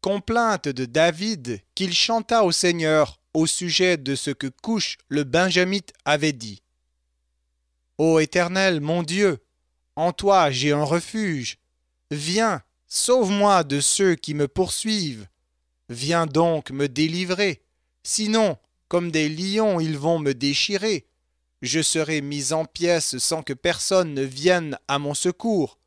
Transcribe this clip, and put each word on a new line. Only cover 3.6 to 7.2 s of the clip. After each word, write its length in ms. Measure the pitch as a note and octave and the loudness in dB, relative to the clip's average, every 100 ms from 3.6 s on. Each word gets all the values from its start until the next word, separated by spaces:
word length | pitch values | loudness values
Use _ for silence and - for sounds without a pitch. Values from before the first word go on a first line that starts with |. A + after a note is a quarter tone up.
| F3+ D#3 F#3 E3+ | -2 2 2 2
de 180 | C3+ | -2
ce 160 | C#3 - | -4 -4
que 160 | C#3 C3+ | -6 -6
Couche 520 | - - A3 - - _ | -8 -4 -2 -2 -8 _
le 160 | C#3+ | -4
Benjamite 680 | C#3+ D#3 F#3 F3+ F3+ G3+ - _ | 0 2 2 2 0 -2 -6 _
avait 300 | - D3+ D3+ | 0 2 2
dit. 280 | C3+ A2+ G2 _ _ _ _ _ _ | -2 -10 -14 _ _ _ _ _ _